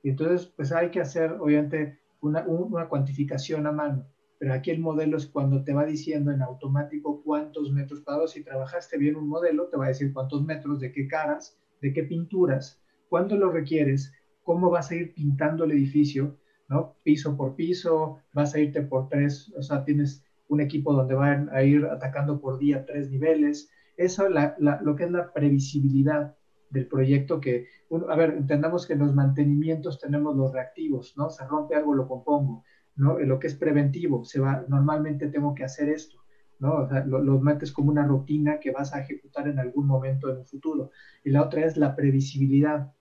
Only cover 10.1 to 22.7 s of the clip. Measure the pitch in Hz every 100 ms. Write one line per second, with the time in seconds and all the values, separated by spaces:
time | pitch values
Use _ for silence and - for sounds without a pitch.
10.1 | 135 131 143 156 147 143 143 127 143 135
11.1 | 156 151 151 - _ _ _ 139 139 139
12.1 | 165 170 190 170 135 - _ _ _ _
13.1 | 175 196 202 190 165 143 156 143 139 -
14.1 | _ _ _ - 170 180 170 147 170 170
15.1 | - 147 135 151 160 160 147 135 147 143
16.1 | 135 143 - _ _ _ 139 - _ -
17.1 | 147 156 139 135 - 165 180 175 160 156
18.1 | - _ 139 147 151 147 147 139 131 131
19.1 | 143 143 143 - - 139 143 135 147 139
20.1 | - _ _ _ 147 143 151 143 139 131
21.1 | 135 143 143 147 135 139 147 151 131 131
22.1 | 143 143 147 135 131 143